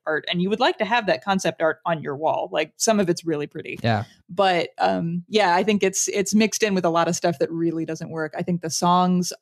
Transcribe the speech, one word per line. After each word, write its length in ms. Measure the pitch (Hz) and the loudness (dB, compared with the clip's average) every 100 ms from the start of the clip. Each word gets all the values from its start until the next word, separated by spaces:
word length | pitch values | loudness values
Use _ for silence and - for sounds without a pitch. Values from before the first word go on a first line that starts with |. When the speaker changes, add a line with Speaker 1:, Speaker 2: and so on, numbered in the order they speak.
| - | -4
Speaker 1:
art, 200 | 151 - | -4 -2
and 120 | 175 | -2
you 80 | 185 | -2
would 120 | 220 | 0
like 160 | 294 359 | 0 0
to 80 | 202 | 0
have 220 | 240 190 | 0 2
that 160 | - | 0
concept 380 | 202 190 170 - | 0 0 0 0
art 180 | 160 156 175 | 0 0 -4
on 160 | 160 | -4
your 140 | 147 135 | -4 -4
wall. 340 | 156 - 185 | -2 -2 -2
Like, 220 | 190 190 - | -4 -4 -2
some 220 | 226 208 | 2 2
of 100 | 175 | 2
it's 160 | 170 165 | 0 -4
really 220 | 147 143 | -4 -6
pretty. 320 | - - - | -10 -12 -4
Speaker 2:
Yeah. 220 | 117 104 - _ - | 0 0 -2 _ -6
Speaker 1:
But, 400 | 185 190 175 - - | 0 2 2 -2 0
um, 460 | 185 190 170 175 - | 0 0 -2 -6 -2
yeah, 280 | 208 190 180 | 2 4 4
I 80 | |
think 200 | 196 202 | 2 2
it's, 240 | 190 190 - | 0 0 -2
it's 240 | 208 190 | -2 2
mixed 300 | 214 220 - | 2 2 2
in 100 | 214 | 0
with 120 | 185 175 | 2 2
a 40 | |
lot 180 | 165 165 | 2 0
of 80 | 175 | 0
stuff 240 | 175 - | -2 0
that 120 | 165 | -2
really 340 | 165 165 160 160 | -2 -2 -2 -4
doesn't 240 | 160 160 | -6 -8
work. 240 | 160 156 - | -6 -6 -6
I 60 | |
think 180 | 175 175 | -4 -4
the 80 | 156 | -4
songs 640 | - 175 180 180 180 175 - | 0 2 4 4 2 0 -2